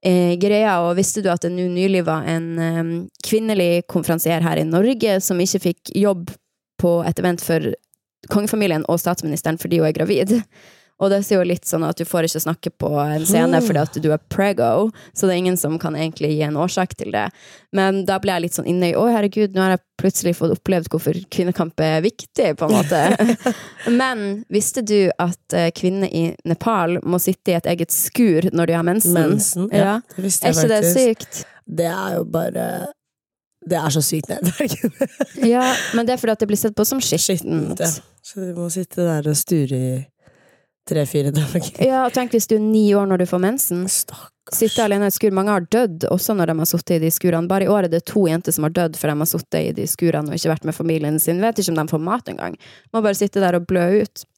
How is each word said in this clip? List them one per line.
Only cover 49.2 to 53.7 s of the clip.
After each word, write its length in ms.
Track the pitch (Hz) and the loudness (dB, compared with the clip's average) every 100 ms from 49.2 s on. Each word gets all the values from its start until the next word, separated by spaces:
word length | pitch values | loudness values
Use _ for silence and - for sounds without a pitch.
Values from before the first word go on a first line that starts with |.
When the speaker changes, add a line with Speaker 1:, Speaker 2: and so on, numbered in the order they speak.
Speaker 1:
har 80 | 156 | -2
sittet 380 | 170 - 156 156 | -4 -2 -2 -2
i 60 | - | -4
de 80 | 160 | -4
skurene 460 | - 170 156 151 | 0 0 0 -2
og 20 | 165 | -2
ikke 160 | 165 | -2
vært 140 | 156 156 | -2 -4
med 80 | 156 | -4
familien 440 | 165 160 151 156 | -2 0 0 -2
sin. 180 | 156 175 | 0 0
Vet 220 | 220 226 | 0 0
ikke 100 | 185 | -2
om 80 | 165 | -2
de 60 | 156 | 0
får 80 | 160 | -2
mat 280 | 165 240 - | -2 -4 -6
engang. 240 | - 87 82 - - _ | -10 -10 -10 -18 -20 _
Må 120 | 226 214 | -2 0
bare 100 | 196 | 0
sitte 240 | 202 202 | 0 2
der 160 | 185 175 | 2 0
og 120 | |
blø 160 | 175 | 0